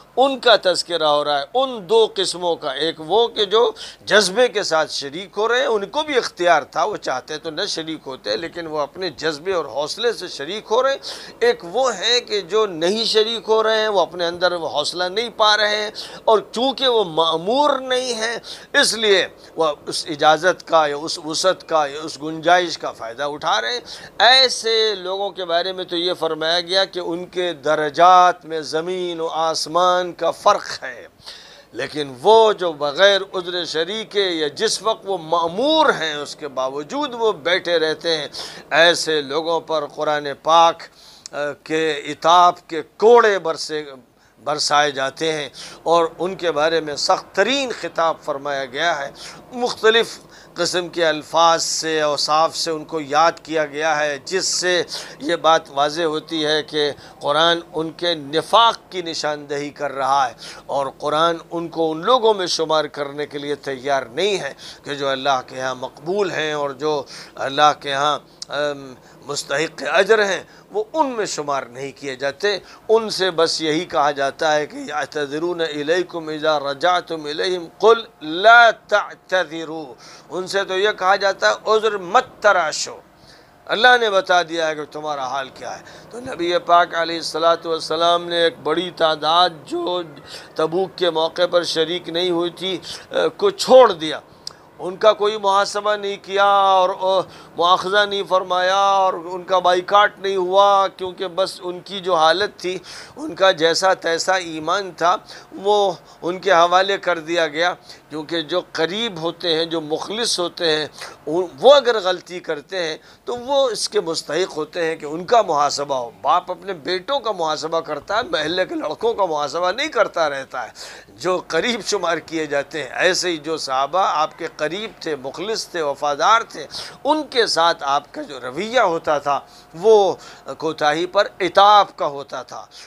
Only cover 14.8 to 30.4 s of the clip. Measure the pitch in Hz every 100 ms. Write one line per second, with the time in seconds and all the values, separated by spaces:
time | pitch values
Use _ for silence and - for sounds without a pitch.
14.8 | 143 170 180 196 233 - 214 208 208 208
15.8 | 208 - - - - 220 - 220 262 254
16.8 | 269 233 185 156 165 160 180 262 294 269
17.8 | 262 254 254 226 220 226 - - - 285
18.8 | 269 208 220 190 131 - - - 160 147
19.8 | - 151 - 147 151 156 180 170 - 165
20.8 | 151 143 156 165 156 156 185 175 - 165
21.8 | 143 151 156 131 151 160 160 180 175 147
22.8 | 143 117 113 117 147 147 160 208 226 240
23.8 | - - - - 220 262 254 - 226 220
24.8 | 220 196 180 190 202 180 180 170 180 185
25.8 | 180 170 175 175 160 156 156 175 170 190
26.8 | 190 180 175 170 180 175 180 151 139 151
27.8 | 151 139 175 185 180 175 156 160 139 156
28.8 | 170 185 180 170 165 156 160 156 151 165
29.8 | 180 180 180 160 160 -